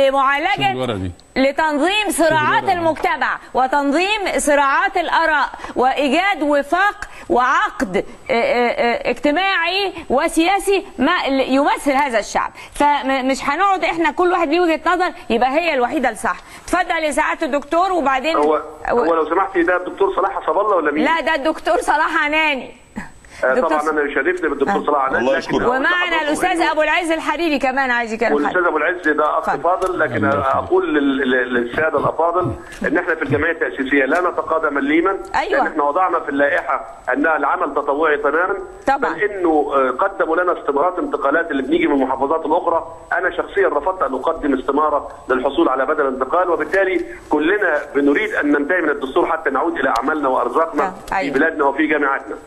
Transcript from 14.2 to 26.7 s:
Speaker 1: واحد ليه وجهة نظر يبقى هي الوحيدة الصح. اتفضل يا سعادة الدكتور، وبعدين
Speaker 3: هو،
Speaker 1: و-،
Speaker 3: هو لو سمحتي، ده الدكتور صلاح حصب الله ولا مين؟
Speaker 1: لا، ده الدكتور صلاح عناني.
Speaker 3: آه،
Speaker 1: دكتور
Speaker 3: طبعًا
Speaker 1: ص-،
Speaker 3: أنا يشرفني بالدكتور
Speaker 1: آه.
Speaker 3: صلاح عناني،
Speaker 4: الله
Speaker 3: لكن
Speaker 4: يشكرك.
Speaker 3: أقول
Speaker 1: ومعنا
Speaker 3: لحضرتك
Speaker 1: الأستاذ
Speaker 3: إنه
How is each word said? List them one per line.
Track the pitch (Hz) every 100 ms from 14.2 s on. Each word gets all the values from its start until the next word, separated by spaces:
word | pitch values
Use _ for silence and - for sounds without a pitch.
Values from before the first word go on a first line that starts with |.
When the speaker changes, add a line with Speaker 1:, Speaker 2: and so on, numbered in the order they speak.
| 359
Speaker 1:
واحد | 359 294
ليه | 339
وجهة | 349 311 330
نظر | 349 359 302 -
يبقى | 226 254
هي | 294 339
الوحيدة | 277 240 294 247
الصح. | 208 220 - - - -
اتفضل | 349 349 330
يا | 311
سعادة | 277 302 320 311
الدكتور، | 285 - 330 381
وبعدين | 349 269 262 302 330
Speaker 3:
هو، | 302 151
Speaker 1:
و-، | - - -
Speaker 3:
هو | 160 160
لو | 165 151
سمحتي، | 175 190 180
ده | 170 180
الدكتور | 180 - 196 175
صلاح | 190
حصب | 180 165 170
الله | 214 185
ولا | 151
مين؟ | 147 285
Speaker 1:
لا، | 330
ده | 302 311
الدكتور | 311 311 330 349
صلاح | - 302 339 320
عناني. | 294 311 311 262 185 - - - - - - -
Speaker 3:
آه، | 127
Speaker 1:
دكتور | 131 131
Speaker 3:
طبعًا | 151
Speaker 1:
ص-، | 151
Speaker 3:
أنا | 151 143
يشرفني | 143 151 180 156
بالدكتور | 143 202 196
Speaker 1:
آه. | 147
Speaker 3:
صلاح | 147
عناني، | 135 -
Speaker 4:
الله | 127
Speaker 3:
لكن | 165
Speaker 4:
يشكرك. | - 135
Speaker 3:
أقول | 240 262
Speaker 1:
ومعنا | 320 359 359
Speaker 3:
لحضرتك | 330 294
Speaker 1:
الأستاذ | 302 359
Speaker 3:
إنه | 349 311